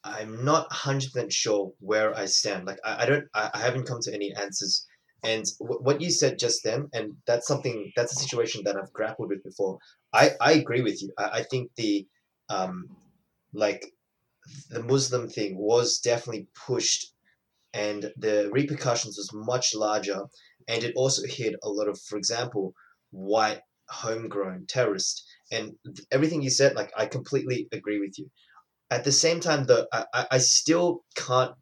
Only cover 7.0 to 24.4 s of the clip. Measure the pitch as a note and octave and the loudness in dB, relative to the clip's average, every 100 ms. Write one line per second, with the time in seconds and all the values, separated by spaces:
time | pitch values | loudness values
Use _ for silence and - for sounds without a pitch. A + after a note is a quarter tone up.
7 | G#2 - - A#2 - - C3 A2+ G2 - | -8 -6 0 0 2 -2 0 -4 -4 -2
8 | A#2 C3+ - A#2+ A2 A2 G2+ G2 F#2+ - | -2 -2 -2 0 -2 0 -2 -2 -6 -6
9 | A2 A2 G2+ G2 F#2+ - F#2+ F#2+ - _ | -4 -4 -6 -6 -8 -4 -4 -4 -16 _
10 | _ A2 D#3+ - C3 D#3 - B2 A2+ - | _ 6 6 6 6 6 4 0 0 -2
11 | G2 - G#2 A2+ A2+ B2+ B2 - G#2+ G2+ | -8 -4 -2 -2 -2 -4 -6 -4 0 0
12 | G2 _ _ _ - G2 F#2 F2+ - - | -2 _ _ _ -6 -4 -2 -6 -12 -20
13 | _ _ _ _ _ G#2 G#2 G2+ - _ | _ _ _ _ _ 0 0 0 -10 _
14 | _ _ _ _ - C#3 - A#2 A#2 C3+ | _ _ _ _ -20 -20 -10 -8 2 2
15 | B2+ B2 A#2 - G#2 F#2+ G#2 A#2 A#2 - | 2 -2 -4 -4 -4 -2 4 4 4 0
16 | A#2+ A#2 - A2 - - - B2 - - | 0 0 -2 -10 -12 -18 -4 0 0 -2
17 | - _ _ _ _ _ _ G#2+ G#2 G#2 | -4 _ _ _ _ _ _ -4 -4 -4
18 | F#2+ - A2 G#2 G#2 A#2+ D3 C#3+ C3 A#2 | -8 -2 2 2 4 2 0 0 0 0
19 | A#2 G#2 G2 G#2+ A2+ B2+ - G#2+ G#2 G#2+ | -2 -10 -12 -8 -2 0 0 0 0 0
20 | G2 G2 G2 _ _ _ - A#2 A#2 B2+ | -2 -6 -8 _ _ _ -6 -4 -2 0
21 | C3 - - - A2+ - G#2+ G#2 G#2 F#2+ | 2 0 -4 -4 -4 -2 -6 -2 -2 -4
22 | - G#2 F#2+ A#2 A#2+ G#2+ F#2+ - _ _ | -8 -4 -2 -2 -2 -4 -4 -8 _ _
23 | _ F#2+ G2 A2 G#2+ G#2+ _ _ - - | _ -12 0 4 4 0 _ _ -16 -8
24 | A2+ A2+ A2 G2+ | -4 -4 -4 -4